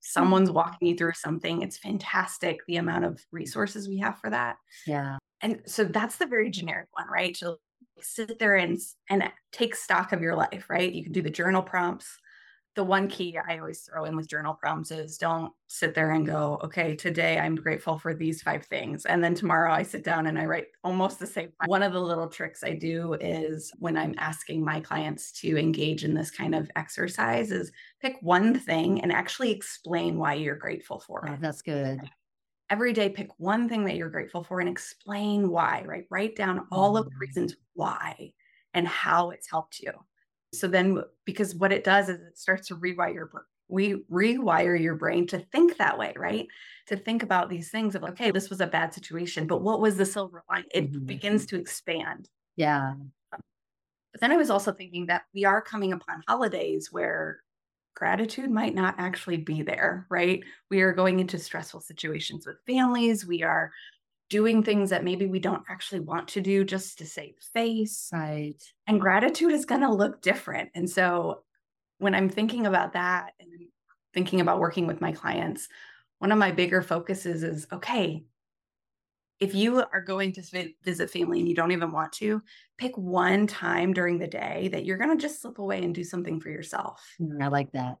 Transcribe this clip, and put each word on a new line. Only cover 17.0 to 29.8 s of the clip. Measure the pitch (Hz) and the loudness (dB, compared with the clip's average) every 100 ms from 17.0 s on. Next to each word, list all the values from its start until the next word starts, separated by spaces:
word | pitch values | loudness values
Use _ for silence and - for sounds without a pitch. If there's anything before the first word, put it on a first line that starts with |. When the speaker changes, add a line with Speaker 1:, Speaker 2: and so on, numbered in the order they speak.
| 180 165 165 160 | -2 0 2 2
Speaker 1:
I'm | 156 160 | 2 0
grateful | 160 151 - 160 | 0 -2 -2 -2
for | 165 | -2
these | 160 160 160 | -2 -2 -2
five | - 156 - | -2 -4 -4
things." | - - 151 | -6 -6 -6
And | - 175 | 0 4
then | 170 | 4
tomorrow | 175 208 160 170 | 2 2 4 4
I | 160 | 2
sit | - - | 0 -4
down | 165 165 160 | -2 0 0
and | 160 | -2
I | 160 | -2
write | 165 - _ | -2 -6 _
almost | 180 185 190 - | -4 0 0 -2
the | - | -8
same. | - 165 - 165 | -6 -8 -4 0
One | 190 | 2
of | 196 | 2
the | 180 | 0
little | 175 165 165 | 0 -2 -4
tricks | - 165 - | -6 -10 -8
I | 160 | -6
do | 165 160 165 165 | -4 -4 -2 -2
is | 156 170 165 156 156 - - | -2 -2 -2 -2 -6 -10 -6
when | 170 160 | -2 0
I'm | 160 - | -2 -2
asking | 151 156 - 160 | -6 -6 -6 -4
my | 156 156 | -2 -2
clients | 156 156 156 151 - - | -4 -4 -4 -6 -10 -8
to | - 156 | -2 2
engage | 160 156 151 156 | 2 2 0 -2
in | 156 | 0
this | 156 156 | -2 -2
kind | - 165 | -4 -2
of | 160 156 - | -2 -2 -6
exercise | 156 - 180 - - 233 214 | -6 -4 -4 -2 0 0 0
is | 190 175 - - _ | -4 -6 -12 -20 _
pick | 269 262 | -8 -4
one | 165 180 214 254 | 2 4 6 4
thing | - 160 170 196 | 2 0 2 2
and | 175 | 2
actually | - 180 - 254 | 0 -2 -2 -2
explain | 196 - - | -2 -6 -12